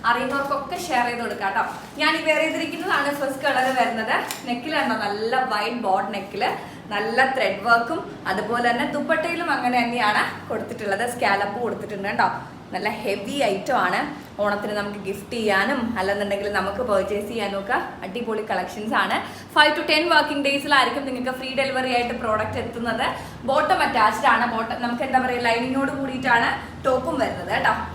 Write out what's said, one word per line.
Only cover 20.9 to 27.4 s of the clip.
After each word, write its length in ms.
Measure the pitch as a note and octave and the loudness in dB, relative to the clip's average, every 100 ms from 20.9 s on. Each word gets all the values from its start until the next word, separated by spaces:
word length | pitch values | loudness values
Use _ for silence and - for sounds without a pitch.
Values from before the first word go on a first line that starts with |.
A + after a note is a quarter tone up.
| C#4 C4+ | 0 -4
നിങ്ങൾക്ക് 240 | B3 B3+ B3+ | -4 -4 -4
ഫ്രീ 100 | C4 C4+ | -4 -2
ഡെലിവറി 320 | C#4 B3+ B3+ A#3+ | 0 0 0 0
ആയിട്ട് 180 | A#3+ A3+ | 0 -2
പ്രോഡക്റ്റ് 360 | A3+ G#3+ A3 B3+ | 0 0 0 -4
എത്തുന്നത്. 420 | A3 A#3 A#3 A3+ D4 - - - A#3 | -6 -4 -2 0 -2 -4 -10 -6 2
ബോട്ടം 320 | C#4 D4+ F4+ C#4+ | 2 4 2 2
അറ്റാച്ച്ഡ് 420 | A#3 B3 - C4+ | 4 4 4 4
ആണ്. 100 | A3 A#3+ | 4 2
ബോട്ടം 260 | A3+ A3+ - | 0 -4 -2
നമുക്ക് 200 | A#3+ - C4 | -2 -2 2
എന്താ 120 | B3+ | 2
പറയുക, 200 | B3+ A#3+ A#3+ | 2 0 2
ലൈനിങ്ങോട് 440 | A#3 B3+ C4+ C#4 C#4 | 2 2 0 0 -2
കൂടിയിട്ടാണ് 500 | C4 C4 C4 A#3 A#3 - - - C4+ | -4 -2 4 4 4 -2 -8 -2 2
ടോപ്പും 300 | B3+ E4 D4+ | 2 0 0
വരുന്നത് 280 | A3 - | 0 -2